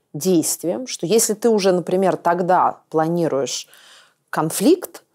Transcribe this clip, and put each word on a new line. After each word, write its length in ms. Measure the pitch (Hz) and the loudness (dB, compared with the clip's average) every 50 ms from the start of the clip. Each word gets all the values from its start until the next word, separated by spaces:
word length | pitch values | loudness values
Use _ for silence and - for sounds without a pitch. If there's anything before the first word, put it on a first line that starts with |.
| _ _ - | _ _ -12
действием, 720 | 156 - 185 180 160 - - - - - 165 202 233 262 | -4 0 2 2 2 2 0 -6 -4 -4 -6 -6 -6 -8
что 200 | - - - - | -10 -10 -8 -2
если 280 | 156 208 226 - - 208 | 0 2 2 2 0 -2
ты 140 | 208 - 240 | 0 2 2
уже, 200 | 220 208 185 196 | 2 2 2 2
например, 460 | 180 180 170 180 180 185 190 180 - | 0 0 0 -2 0 0 2 0 0
тогда 600 | - - 175 175 180 175 170 185 165 123 117 - - _ _ | 0 0 0 0 0 2 2 2 2 2 0 -2 -4 _ _
планируешь 800 | - 156 160 165 170 175 165 147 - 139 131 123 - - - - - - - - - - _ _ _ _ _ _ | -2 -2 0 0 0 0 0 0 0 -2 -2 -4 -6 -10 -12 -14 -20 -20 -20 -20 -20 -20 _ _ _ _ _ _
конфликт, 760 | - 165 156 160 - - 190 269 370 359 - - - - _ _ | -4 -4 -2 -2 -2 2 4 4 4 4 0 -10 -18 -20 _ _